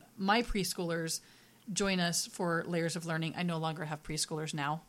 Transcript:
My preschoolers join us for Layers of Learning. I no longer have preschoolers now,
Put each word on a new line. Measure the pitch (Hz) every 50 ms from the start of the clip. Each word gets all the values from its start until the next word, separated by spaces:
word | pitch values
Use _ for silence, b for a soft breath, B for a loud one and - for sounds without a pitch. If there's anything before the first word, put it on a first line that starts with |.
| - - -
My | - 190 196 208 233
preschoolers | 233 - - 202 180 - - - 180 170 165 170 160 160 - - b b b b b b b b b -
join | 180 - 202 196 190 185
us | 175 170 165 - -
for | - - - 190 170 165 165 -
Layers | - 175 165 165 165 160
of | 175 165
Learning. | 165 160 160 160 160 -
I | - 180
no | 175 165
longer | 160 160 160 160 170 165
have | 151 156 147 -
preschoolers | - 156 156 - - 165 151 156 151 -
now, | 151 143 143 151 165 -